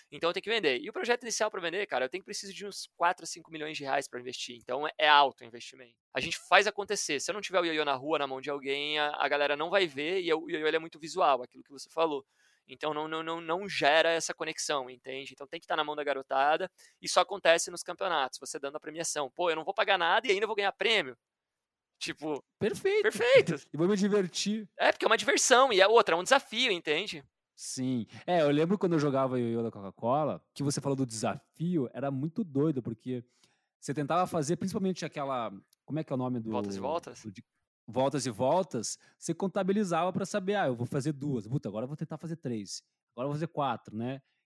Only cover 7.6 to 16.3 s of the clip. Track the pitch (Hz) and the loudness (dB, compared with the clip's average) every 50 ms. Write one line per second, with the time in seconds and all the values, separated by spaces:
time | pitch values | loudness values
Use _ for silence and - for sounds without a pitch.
7.6 | 175 170 160 156 151 143 139 127 131 151 160 143 143 135 131 131 131 147 143 143 | 0 2 0 0 0 0 -2 -2 -2 -2 -2 0 -2 -2 -6 -8 -6 -6 -6 -6
8.6 | 131 139 139 143 147 151 151 151 151 147 147 - 143 139 143 143 143 143 143 143 | -4 -4 -4 -4 -4 -2 0 0 0 0 0 0 0 2 2 2 2 2 0 0
9.6 | 156 175 185 196 190 160 135 139 147 160 185 196 180 165 156 160 170 190 170 156 | -2 0 2 2 2 2 -2 -4 -4 -2 -2 -2 0 0 0 0 -2 -4 -4 -2
10.6 | 156 156 156 160 160 165 - 156 156 156 151 185 180 151 135 123 123 - _ 131 | 0 2 0 0 -2 -4 -14 -14 -12 -6 0 2 4 4 4 2 0 -8 _ -20
11.6 | 127 - 139 131 - - - 156 165 160 147 135 139 _ _ _ _ _ _ _ | -20 -20 -18 -18 -16 -8 0 0 0 2 0 -4 -6 _ _ _ _ _ _ _
12.6 | _ - 131 - - 151 151 151 156 156 160 160 160 165 165 170 170 160 165 185 | _ -20 -12 -6 -6 -4 -4 -4 -4 -4 -6 -6 -4 -6 -6 -6 -4 -4 -4 -4
13.6 | 202 196 151 139 156 139 151 160 160 165 165 165 - - - - 165 160 160 - | -4 -6 -2 4 4 6 8 8 6 6 4 2 0 -4 -6 -6 -6 -8 -6 -6
14.6 | - - 151 139 127 123 127 123 - 135 131 135 139 131 131 - 143 - - 170 | -4 -2 -2 -2 -4 -6 -12 -16 -12 -12 -10 -10 -10 -12 -14 -16 -14 -12 -12 -12
15.6 | - - 175 160 151 151 151 147 147 143 135 135 131 - | -6 -4 -2 -2 -2 -2 -4 -4 -2 -2 -2 -4 -4 -2